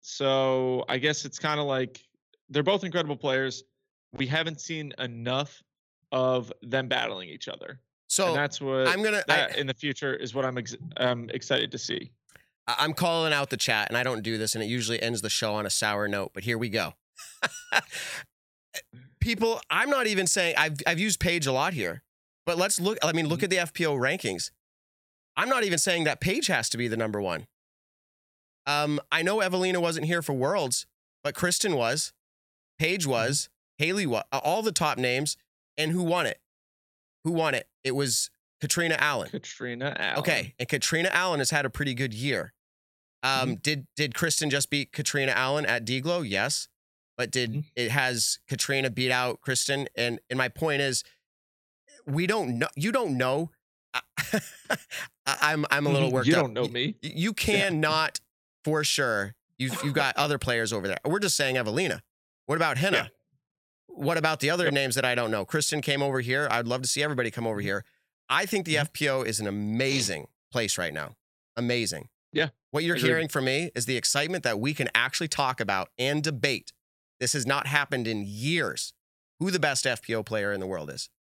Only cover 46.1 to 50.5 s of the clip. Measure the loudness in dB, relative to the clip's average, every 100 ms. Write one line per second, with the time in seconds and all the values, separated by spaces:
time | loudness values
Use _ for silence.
46.1 | -2 0 0 0 -2 -6 _ _ _ _
47.1 | -6 -4 -2 -2 -2 -6 -4 0 2 2
48.1 | 2 0 -2 _ -4 0 0 0 0 2
49.1 | 2 2 -2 -2 -2 0 -2 -2 -2 -2
50.1 | -2 _ -2 -2